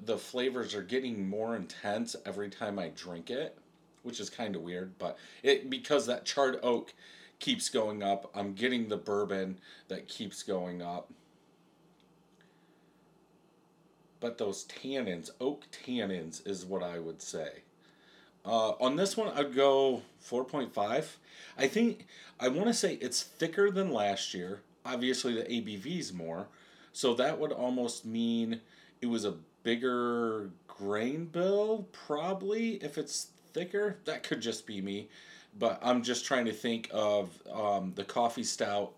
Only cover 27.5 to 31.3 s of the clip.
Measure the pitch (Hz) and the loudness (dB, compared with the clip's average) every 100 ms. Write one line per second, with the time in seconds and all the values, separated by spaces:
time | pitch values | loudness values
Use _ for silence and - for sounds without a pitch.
27.5 | 120 123 127 120 - 110 113 117 117 113 | 0 0 2 0 -4 -4 0 2 2 0
28.5 | 113 - - - _ 120 117 104 82 - | -2 -8 -20 -20 _ -2 0 0 -4 -10
29.5 | _ 117 117 127 123 120 120 113 110 98 | _ 0 2 2 2 2 2 0 0 -6
30.5 | 85 - - 101 104 120 156 165 | -12 -18 -6 -2 0 0 -2 -4